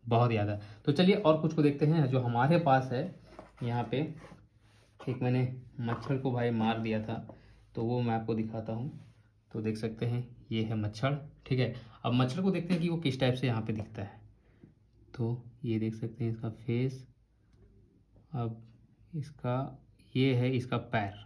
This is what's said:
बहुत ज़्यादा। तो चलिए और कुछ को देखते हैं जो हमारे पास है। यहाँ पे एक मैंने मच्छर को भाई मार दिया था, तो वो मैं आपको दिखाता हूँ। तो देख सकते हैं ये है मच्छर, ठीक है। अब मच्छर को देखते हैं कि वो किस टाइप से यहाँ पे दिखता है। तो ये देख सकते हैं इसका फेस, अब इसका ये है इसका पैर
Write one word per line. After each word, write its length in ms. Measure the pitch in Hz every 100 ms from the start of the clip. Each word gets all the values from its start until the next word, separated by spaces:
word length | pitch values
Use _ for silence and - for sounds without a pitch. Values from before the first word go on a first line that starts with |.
| 117
बहुत 240 | 117 117
ज़्यादा। 280 | 113 104 104 - -
तो 80 | -
चलिए 220 | 143 185 202
और 240 | 156 156
कुछ 140 | 156
को 80 | 156
देखते 240 | 147 143 151
हैं 200 | 165 135
जो 140 | 127
हमारे 380 | 120 117 135 170
पास 280 | 165 131 127
है। 100 | 123 180 - - - - -
यहाँ 200 | 123 120
पे 140 | 113 123 156 - - - - _ _ _ _ _
एक 220 | - 123
मैंने 200 | 127 127 127 - - -
मच्छर 360 | 117 117 - 131
को 140 | 135
भाई 180 | 120 120
मार 260 | 113 110 110
दिया 220 | 113 110
था, 120 | 110 113 - - - - -
तो 80 | -
वो 180 | 113 123
मैं 140 | 120
आपको 200 | 113 110
दिखाता 380 | 110 110 113 110
हूँ। 180 | 113 139 - - - _ _ _
तो 100 | 120
देख 160 | 107 107
सकते 300 | 113 - 120
हैं 200 | 120 - - -
ये 120 | 113
है 140 | 110 110
मच्छर, 420 | 104 - 135 151 - - -
ठीक 120 | 127
है। 160 | 113 - - -
अब 80 | 117
मच्छर 300 | 123 127 185
को 80 | 190
देखते 240 | 175 165
हैं 80 | 175
कि 60 | 170
वो 80 | 165
किस 220 | 143 127
टाइप 140 | -
से 120 | - 131
यहाँ 160 | 113
पे 100 | 110
दिखता 300 | 107 104 -
है। 180 | 98 - - _ _ _ - _ _ _ -
तो 280 | - 117 120 - -
ये 140 | 123 110
देख 160 | 110
सकते 300 | 107 113 -
हैं 60 | 113
इसका 200 | 113 117
फेस, 560 | 110 - 117 131 - - _ _ _ _ - - - _ _ _ - _
अब 300 | 123 113 113 - - - _ -
इसका 720 | 165 127 - 123 127 139 - - _ -
ये 200 | 131 135
है 160 | 120 127
इसका 240 | 131 - 120 -
पैर 280 | 113 101 -